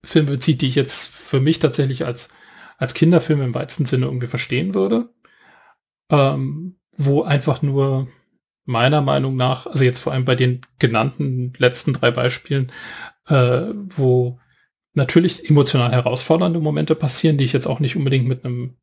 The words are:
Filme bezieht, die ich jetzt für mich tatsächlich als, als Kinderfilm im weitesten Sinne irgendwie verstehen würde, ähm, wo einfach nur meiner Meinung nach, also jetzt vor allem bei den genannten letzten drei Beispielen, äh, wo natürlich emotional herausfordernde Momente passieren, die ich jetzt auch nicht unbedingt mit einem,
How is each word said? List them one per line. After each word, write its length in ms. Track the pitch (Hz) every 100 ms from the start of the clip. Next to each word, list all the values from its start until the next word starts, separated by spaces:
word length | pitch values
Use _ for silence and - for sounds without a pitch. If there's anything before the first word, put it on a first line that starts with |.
Filme 280 | - 160 143
bezieht, 300 | 139 - 131
die 60 | 135
ich 80 | 139
jetzt 320 | 127 - -
für 320 | - - 135
mich 200 | 139 165
tatsächlich 460 | 147 - 135 127 123
als, 240 | 120 - _ _ - - -
als 160 | 135
Kinderfilm 480 | - 160 175 - 147
im 120 | 127
weitesten 320 | 127 135 - 131
Sinne 220 | 131 131
irgendwie 200 | 131 120
verstehen 460 | 131 - 127 98
würde, 360 | 101 98 113 - _ _ _ _ _ _ _ _ _ -
ähm, 680 | 147 135 143 135 151 180 - _ -
wo 240 | 139 139
einfach 400 | 170 139 151 131
nur 460 | 143 139 135 135 127 _ _ _ _ _ -
meiner 360 | 117 127 151
Meinung 340 | 139 139 131 131
nach, 320 | 127 127 -
also 160 | 139
jetzt 160 | 127 123
vor 140 | 143
allem 120 | 131 127
bei 100 | 127
den 260 | 127 127 - -
genannten 760 | 120 113 135 - 139 127 127 -
letzten 360 | 127 - -
drei 180 | 131 123
Beispielen, 600 | 123 123 - - 139 127 - - - - _ -
äh, 340 | 139 123 123 202
wo 680 | 208 196 - 127 123 123 123 _ _ _ _ _
natürlich 560 | 143 131 170 175 - -
emotional 420 | 147 131 131 120
herausfordernde 680 | 127 120 127 - 165 180 170
Momente 360 | 151 147 156 156
passieren, 420 | 139 - 160 147
die 80 | 127
ich 80 |
jetzt 140 | 131 -
auch 120 | 127
nicht 160 | 139 170
unbedingt 320 | 135 135 123
mit 160 | 131
einem, 340 | 127 123 127 -